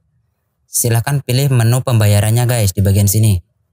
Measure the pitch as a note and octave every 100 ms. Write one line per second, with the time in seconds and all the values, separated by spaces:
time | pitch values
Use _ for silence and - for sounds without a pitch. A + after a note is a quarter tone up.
0 | _ _ _ _ _ _ _ - A#2+ A2+
1 | B2 C#3+ - B2 C#3 B2+ A2+ B2+ C3 A2+
2 | G#2 G#2 G#2+ A2+ A#2+ A#2+ G2+ G2+ F#2+ G2
3 | G2+ G#2+ A2 F#2 - _ _